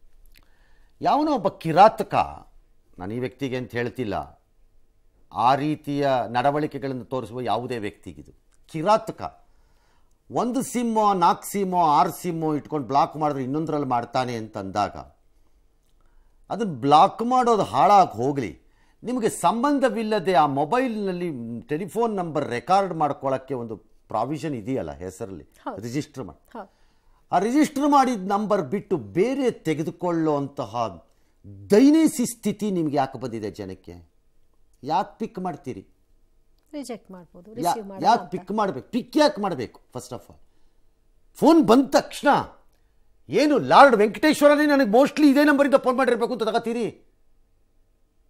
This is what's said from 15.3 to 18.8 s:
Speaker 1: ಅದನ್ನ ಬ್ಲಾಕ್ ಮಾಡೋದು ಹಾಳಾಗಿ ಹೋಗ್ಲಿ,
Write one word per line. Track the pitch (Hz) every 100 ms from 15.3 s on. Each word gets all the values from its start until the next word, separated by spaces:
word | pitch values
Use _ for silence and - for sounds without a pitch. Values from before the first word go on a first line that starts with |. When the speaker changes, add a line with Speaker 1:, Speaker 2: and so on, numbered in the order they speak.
| _ _ _ _ _ _ _ _ _ _ _ -
Speaker 1:
ಅದನ್ನ | 190 214
ಬ್ಲಾಕ್ | 127 139 151 190 -
ಮಾಡೋದು | 233 254 240 214
ಹಾಳಾಗಿ | 160 120 175 202 170 104
ಹೋಗ್ಲಿ, | 131 143 98 69 _ _